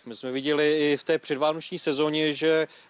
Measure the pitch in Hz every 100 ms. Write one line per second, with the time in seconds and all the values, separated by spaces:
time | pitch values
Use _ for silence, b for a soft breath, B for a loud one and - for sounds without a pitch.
0 | 120 113 131 131 139 147 151 151 147 143
1 | - 160 - 135 151 160 - 180 165 139
2 | 151 156 156 139 160 160 156 B